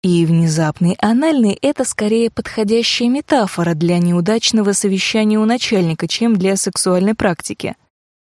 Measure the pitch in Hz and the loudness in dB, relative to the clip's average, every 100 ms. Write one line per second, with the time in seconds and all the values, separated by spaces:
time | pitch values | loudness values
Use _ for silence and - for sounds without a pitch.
0 | 185 170 165 165 165 156 156 - 170 - | 2 2 2 2 2 0 -2 0 0 0
1 | 208 233 311 294 214 196 277 294 254 - | 0 2 2 2 2 2 -2 -2 -4 -2
2 | 208 226 233 - - - 208 226 226 - | 0 0 0 -4 -8 -4 0 0 0 -2
3 | 240 269 - 302 185 - 165 160 170 175 | 0 0 0 0 0 -2 -2 0 0 2
4 | 175 175 175 226 - 220 202 196 202 190 | 2 2 0 0 0 0 0 0 0 -2
5 | - 220 214 214 220 240 - 202 170 160 | -2 0 2 2 2 0 0 0 0 -2
6 | 170 - 233 208 185 196 - - 190 180 | -6 -2 0 2 0 -2 -4 -2 0 2
7 | 196 220 208 165 - - - - _ _ | 0 0 -2 -2 -8 -10 -10 -12 _ _
8 | _ _ _ | _ _ _